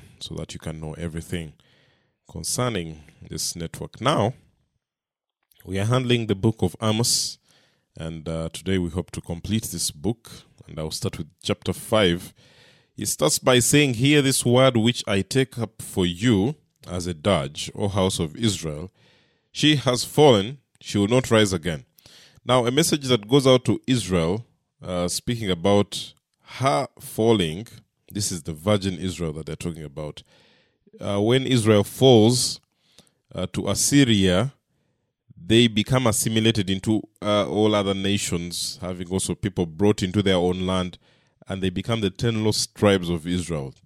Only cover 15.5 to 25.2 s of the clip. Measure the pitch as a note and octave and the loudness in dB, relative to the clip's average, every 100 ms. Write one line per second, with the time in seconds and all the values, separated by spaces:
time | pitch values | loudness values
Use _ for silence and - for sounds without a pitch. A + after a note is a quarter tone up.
15.5 | - A2 - - - F2+ F2 B2 G2+ A2 | -4 -10 -10 -8 -2 -2 0 2 2 2
16.5 | D#3 _ _ - F2+ F2 D#2 G2+ F2+ C#2 | -4 _ _ -12 -8 -6 -4 2 2 0
17.5 | D2 - - G#2 G2 F#2+ - E2 D#2 A2+ | -8 -10 -6 -4 0 0 0 -6 -2 -2
18.5 | F2+ D#2+ D2 F2+ _ _ _ _ _ _ | -2 -6 -10 -12 _ _ _ _ _ _
19.5 | - D3 D3 C3 B2 - - D3 G#2+ G2+ | -2 2 2 0 -2 -2 4 6 6 2
20.5 | C#3+ _ _ - G#2+ G2+ B2+ B2+ A2+ G#2+ | -8 _ _ -6 0 2 2 4 2 2
21.5 | F#2 D#2+ D2+ - _ _ - - _ A#2+ | 0 -4 -8 -10 _ _ -20 -20 _ 0
22.5 | B2+ A#2+ C3+ E3+ D#3 C3 B2 G#2 C#3 C3 | 2 2 2 2 0 2 0 4 4 6
23.5 | B2+ - G2+ - B2+ F#2 F#2 E2 G#2+ - | 4 4 -2 0 -2 0 0 0 -2 -6
24.5 | _ _ _ - F2+ F2 - | _ _ _ -8 -4 -4 -4